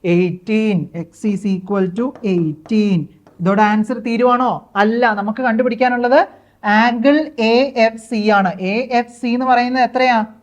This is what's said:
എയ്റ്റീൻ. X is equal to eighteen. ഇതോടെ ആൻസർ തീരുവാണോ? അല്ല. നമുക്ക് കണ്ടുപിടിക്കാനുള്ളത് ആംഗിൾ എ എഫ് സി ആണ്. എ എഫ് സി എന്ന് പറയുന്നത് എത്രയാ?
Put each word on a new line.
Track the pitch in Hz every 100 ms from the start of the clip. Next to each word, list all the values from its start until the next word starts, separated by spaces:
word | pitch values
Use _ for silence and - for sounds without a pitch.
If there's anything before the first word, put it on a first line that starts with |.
എയ്റ്റീൻ. | 175 175 180 180 - 220 220 185 147 170
X | 165 - 220
is | 196 202 190
equal | 190 202 190
to | 185 254
eighteen. | - 208 180 160 151 - 220 208 180 - - _ _
ഇതോടെ | 180 202
ആൻസർ | 214 214 214 247
തീരുവാണോ? | 247 233 247 247 254 165 - 196
അല്ല. | 214 226 233
നമുക്ക് | 208 202 214
കണ്ടുപിടിക്കാനുള്ളത് | 254 220 254 233 254 247 240 277 381 - _ _
ആംഗിൾ | 214 214 233 240 269 294 311 302
എ | 220 233 277 254
എഫ് | 226 226 -
സി | 226 208
ആണ്. | 202 190 185
എ | 185 214 254
എഫ് | 240 240 -
സി | 247
എന്ന് | 240 254
പറയുന്നത് | 247 247 254
എത്രയാ? | 247 254 254 233 220 -